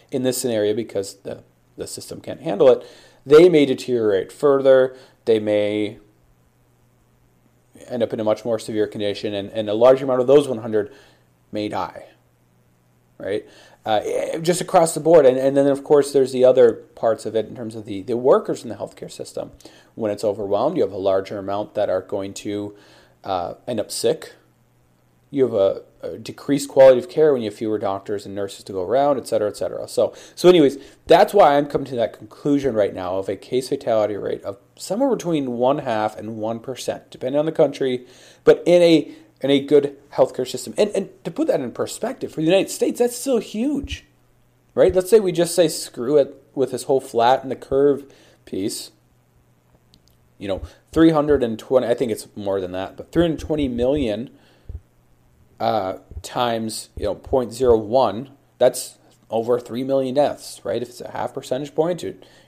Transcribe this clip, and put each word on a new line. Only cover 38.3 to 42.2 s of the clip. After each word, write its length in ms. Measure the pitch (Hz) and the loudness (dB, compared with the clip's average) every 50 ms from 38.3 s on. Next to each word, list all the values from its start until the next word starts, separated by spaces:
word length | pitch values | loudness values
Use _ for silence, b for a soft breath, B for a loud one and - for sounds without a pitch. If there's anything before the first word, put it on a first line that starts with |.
| B B B | B B B
but 200 | - - - - | 4 4 4 4
in 160 | - 175 175 | 4 4 6
a, 300 | 175 170 165 151 156 B B B B B B B | 6 6 6 4 2 B B B B B B B
in 100 | - 135 | 0 2
a 80 | 143 139 | 2 2
good 380 | 139 - 147 143 139 139 - - _ _ - | 2 4 4 4 4 2 -4 -10 _ _ 0
healthcare 340 | - 135 - - - 127 - | 2 2 2 0 -4 -8 -6
system. 260 | - 127 - 113 107 - | -8 -10 -10 -6 -2 -2
And, 120 | 214 208 - | -2 0 0
and 140 | 196 - 160 - _ - | -4 -6 -8 -10 _ -12
to 60 | 180 | -10
put 160 | 170 - 320 320 | -6 -4 -2 -2
that 120 | - 160 | -2 -2
in 120 | 131 113 - | -4 -6 -6
perspective, 580 | - 117 - - - 202 233 262 - | -8 -8 -8 -8 -8 -10 -10 -8 -8